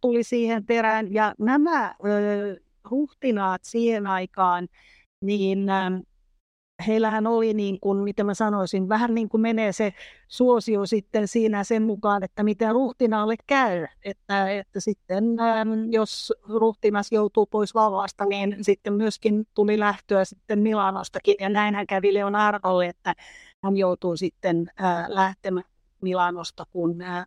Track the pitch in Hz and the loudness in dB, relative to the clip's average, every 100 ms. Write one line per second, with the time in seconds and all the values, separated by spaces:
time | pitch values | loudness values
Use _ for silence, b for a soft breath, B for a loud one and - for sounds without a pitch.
0 | 247 233 226 240 226 226 214 233 220 220 | 0 0 0 0 0 -2 0 2 2 0
1 | 208 214 208 - 214 294 311 311 208 - | 0 0 0 0 2 2 2 0 -2 -4
2 | 202 208 208 202 202 185 _ _ 208 262 | -2 0 0 -2 -4 -8 _ _ -6 -4
3 | 294 - 269 214 190 185 - 233 233 220 | -4 -4 -2 0 0 -4 -4 0 0 0
4 | 202 190 185 - 180 175 180 b b b | -2 -2 -4 0 2 2 -4 b b b
5 | b - 196 208 190 196 196 190 185 185 | b -8 -2 0 2 0 0 0 0 -4
6 | - _ _ _ _ _ _ - 220 220 | -8 _ _ _ _ _ _ -8 0 2
7 | 220 220 220 226 226 214 202 185 202 196 | 2 0 0 2 2 0 -2 -2 -2 0
8 | 202 196 208 196 220 208 180 190 185 220 | -2 -2 -2 0 0 0 -2 -2 0 0
9 | 240 226 214 220 226 226 214 180 214 - | 0 -2 -2 0 0 0 -2 0 -4 -4
10 | B B B - 247 233 226 202 196 220 | B B B 0 4 4 2 -2 0 -2
11 | - 220 202 233 220 202 196 226 220 202 | 0 -2 0 0 2 0 0 0 0 0
12 | 214 202 190 - 214 202 220 226 269 - | 0 0 -2 -2 0 2 2 2 0 0
13 | 240 214 214 226 - 277 240 175 160 _ | 0 2 0 -2 0 2 2 0 -6 _
14 | 202 196 - 196 190 202 190 202 214 196 | -12 -12 -4 -2 0 -2 -6 -6 -4 -4
15 | - 185 233 233 233 220 220 220 226 226 | -4 -2 0 2 0 0 0 -2 0 0
16 | 214 - - - - 220 226 208 214 208 | 0 -4 -6 -8 -4 0 0 2 0 0
17 | 202 220 208 - 208 214 208 226 214 196 | 0 0 2 2 0 0 0 2 2 0
18 | 196 - 202 202 202 196 208 196 208 202 | -4 -4 -2 -2 -4 -2 0 0 0 -2
19 | 220 - 214 208 220 - 208 214 208 202 | -2 -2 0 0 -2 0 2 2 0 -2
20 | - 196 185 - - 208 220 214 190 190 | 0 0 0 -6 -4 0 2 2 0 -2
21 | 185 - - 202 196 208 208 202 202 190 | -8 -2 0 2 2 0 0 -2 -2 0
22 | 202 202 202 202 214 208 190 180 175 - | 2 2 0 2 2 0 0 0 0 -4
23 | 190 - B B B - 196 196 185 180 | -6 -6 B B B -8 -2 0 0 0
24 | 180 165 185 _ 185 170 170 - 190 170 | -4 -4 -6 _ -2 -2 -2 -4 -2 -2
25 | 170 196 190 190 196 185 - _ _ - | -4 0 0 -2 -6 -6 -8 _ _ -10
26 | 190 180 175 175 165 - 170 180 170 170 | -4 0 0 -2 -12 -14 -12 -4 -2 -2
27 | 180 175 | -6 -8